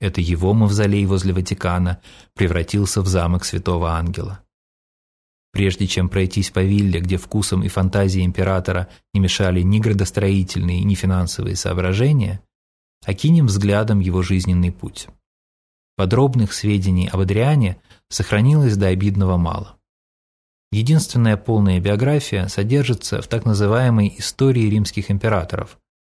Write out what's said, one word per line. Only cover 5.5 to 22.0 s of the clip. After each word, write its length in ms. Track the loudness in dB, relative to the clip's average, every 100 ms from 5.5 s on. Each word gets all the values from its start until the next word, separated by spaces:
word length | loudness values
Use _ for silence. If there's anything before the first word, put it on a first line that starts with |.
Прежде 360 | -2 0 0 -2
чем 200 | -2 -2
пройтись 420 | 0 -2 -2 -2
по 120 | 0
вилле, 380 | 0 2 2 0
где 160 | -2 -4
вкусам 480 | -4 -4 -2 -2
и 40 | -2
фантазии 560 | 0 0 2 0 0
императора 640 | 0 0 0 0 -2 -4 -6 -12 _
не 80 | 0
мешали 420 | 0 2 0 2
ни 180 | 2 2
градостроительные, 1040 | 2 0 0 0 0 0 0 -2 -2 0
ни 100 | 0
финансовые 600 | 0 0 0 -2 -4 -6 -4
соображения, 840 | -4 -2 0 0 2 2 0 -6 _ _ _ _ _ _
окинем 420 | -8 -2 2 4 4
взглядом 520 | 2 2 2 2 0
его 240 | 2 0
жизненный 480 | 0 0 2 2 0
путь. 380 | -2 -12 -14 -18 -20 _ _ _ _ _ _ _ -4
Подробных 560 | 0 2 2 2 0
сведений 560 | -2 0 0 2 0 0
об 100 | 0
Адриане 600 | 0 2 2 2 0 -2 _ _ -10
сохранилось 680 | -6 -2 2 4 4 4 2
до 100 | 0
обидного 520 | 2 0 0 2 2
мало. 360 | 0 -4 -10 -18 _ _ _ _ _ _ _ _ -6
Единственная 640 | -2 2 2 2 0 2 2
полная 440 | 0 2 2 2
биография 680 | 0 0